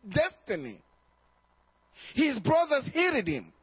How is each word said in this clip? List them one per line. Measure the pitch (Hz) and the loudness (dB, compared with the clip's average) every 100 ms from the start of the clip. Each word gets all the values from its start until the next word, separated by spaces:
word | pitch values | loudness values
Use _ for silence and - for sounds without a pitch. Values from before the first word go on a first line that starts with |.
| 214 | -2
destiny. | 185 349 - - 180 131 92 _ _ _ _ _ _ _ _ _ _ _ - - | 0 0 -2 -6 -6 -6 -12 _ _ _ _ _ _ _ _ _ _ _ -20 -8
His | - 302 247 | 0 0 0
brothers | 165 320 339 294 - | 2 2 4 0 0
hated | 320 359 302 170 | 0 2 2 -2
him. | 143 82 _ | -4 -6 _